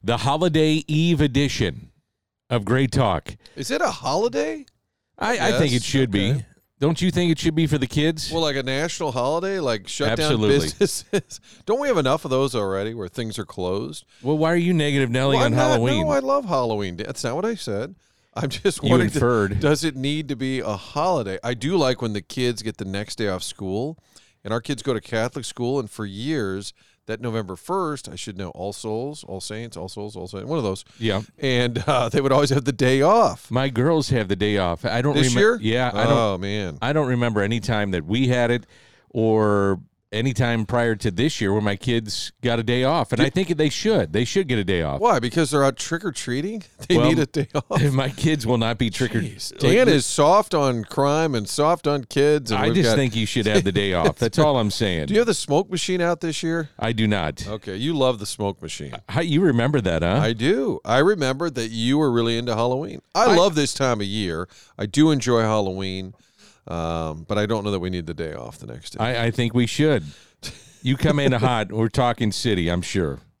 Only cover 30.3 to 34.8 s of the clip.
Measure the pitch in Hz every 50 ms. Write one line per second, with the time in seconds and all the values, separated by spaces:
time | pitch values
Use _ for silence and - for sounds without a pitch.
30.3 | - 95 104 123 156 160 120 101 95 92 - _ _ - 113 110 98 98 107 -
31.3 | _ _ - 135 127 123 123 123 117 113 - - 143 123 123 117 - 151 135 135
32.3 | 135 135 147 139 135 143 127 120 135 - 139 127 131 135 139 165 208 233 214 -
33.3 | - - - - 110 123 135 139 123 117 123 156 170 156 135 - 135 120 107 92
34.3 | 101 92 104 104 104 98 92 87 85 -